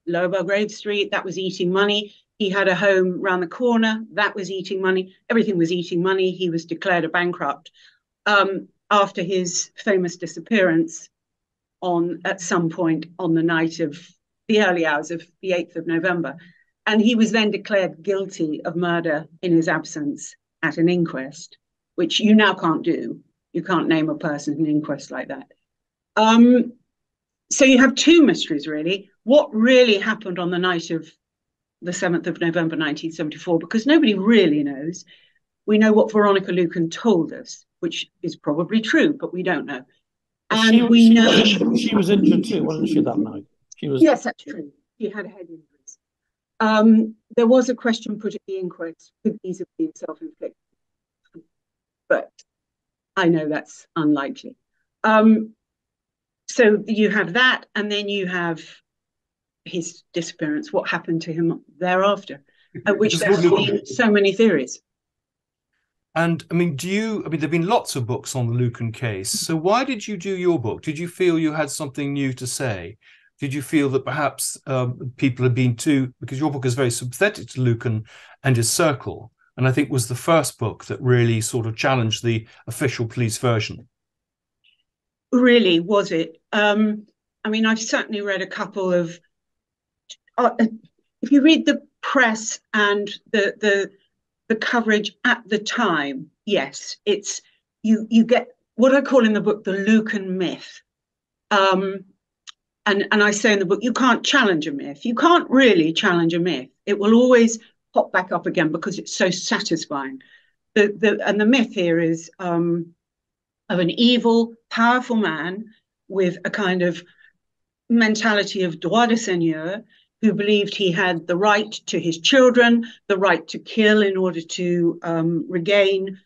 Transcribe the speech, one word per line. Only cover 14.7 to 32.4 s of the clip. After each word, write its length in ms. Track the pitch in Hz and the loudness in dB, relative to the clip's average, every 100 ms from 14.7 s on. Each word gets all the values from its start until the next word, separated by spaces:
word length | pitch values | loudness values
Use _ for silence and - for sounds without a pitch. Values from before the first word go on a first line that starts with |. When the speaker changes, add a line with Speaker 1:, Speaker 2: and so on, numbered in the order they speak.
| 175 | 2
Speaker 1:
hours 280 | 160 147 156 | 0 -2 -4
of 100 | 170 - _ | -10 -12 _
the 100 | 185 | -4
eighth 240 | 175 - 170 | -4 -4 -8
of 100 | 165 | -4
November. 480 | 165 185 175 156 156 - _ _ _ - | -2 -2 -2 -4 -10 -18 _ _ _ -2
And 140 | 220 | 2
he 140 | 214 | 2
was 160 | 233 208 | 2 2
then 220 | 220 214 | 0 -2
declared 500 | 202 - 208 180 151 | -4 -2 -2 -2 -4
guilty 600 | 165 196 190 - 160 151 | -4 -4 -4 -6 -6 -4
of 100 | - | -6
murder 520 | 156 175 170 165 151 156 _ | -4 -2 -2 -2 -4 -6 _
in 100 | 180 | 0
his 160 | 165 160 | 2 2
absence 640 | 156 160 156 147 - - - _ _ | -2 -4 -8 -8 -8 -12 -20 _ _
at 120 | 160 170 | -6 0
an 120 | 170 | 2
inquest, 680 | 180 165 131 135 - - _ _ _ _ | 2 -2 -4 -12 -14 -20 _ _ _ _
which 240 | - 175 - | -4 -2 0
you 160 | 214 | 4
now 180 | 214 208 | 6 4
can't 300 | 185 170 156 | 2 -2 -2
do. 380 | - 131 117 - _ _ _ | -2 -4 -6 -12 _ _ _
You 100 | - | -8
can't 240 | 175 175 - | -4 -2 0
name 240 | 160 156 | 0 0
a 80 | 151 | -4
person 360 | 165 147 151 | -6 -6 -6
in 80 | 147 | -4
an 40 | 156 | -2
inquest 460 | 151 151 139 - | -2 -2 -8 -10
like 160 | 135 127 | -12 -10
that. 180 | 135 131 _ _ _ _ _ _ - | -12 -16 _ _ _ _ _ _ 0
Um, 560 | 220 226 240 247 - - _ _ _ _ _ _ - | 4 8 8 6 2 -10 _ _ _ _ _ _ -8
so 120 | - | 2
you 140 | 269 254 | 6 6
have 160 | 262 | 4
two 300 | - - 339 | 4 6 6
mysteries, 420 | 269 170 - 151 156 | 6 4 -2 -6 -6
really. 420 | 151 160 196 190 _ | -6 -4 -6 -8 _
What 320 | 208 285 - | 2 4 4
really 440 | 220 233 254 247 202 | 2 4 6 6 2
happened 420 | 214 220 190 180 | 0 -6 -6 -6
on 100 | 175 | -2
the 80 | 180 | 0
night 320 | 185 175 170 | 0 -2 -4
of 180 | 165 156 _ _ _ _ _ _ _ | -6 -8 _ _ _ _ _ _ _
the 120 | 170 | -10
seventh 340 | 175 180 175 180 | -4 -2 -2 -2
of 140 | 160 | -4